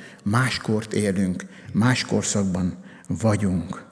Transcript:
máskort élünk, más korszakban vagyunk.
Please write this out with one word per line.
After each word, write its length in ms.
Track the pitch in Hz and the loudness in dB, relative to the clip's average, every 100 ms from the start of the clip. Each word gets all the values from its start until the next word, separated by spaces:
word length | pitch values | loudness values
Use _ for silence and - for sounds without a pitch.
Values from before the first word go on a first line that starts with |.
| - - | -18 -8
máskort 720 | 98 113 127 - - 107 110 | 0 2 2 0 -2 -2 -2
élünk, 540 | 104 104 95 92 90 - - - | 0 0 2 0 -2 -8 -16 -6
más 320 | 90 120 123 | 2 2 2
korszakban 720 | - 107 - 104 98 92 90 - - - - | 0 -2 0 0 0 0 -2 -4 -12 -14 -8
vagyunk. 760 | 82 110 101 101 92 82 - - | 0 2 2 2 0 -2 -8 -14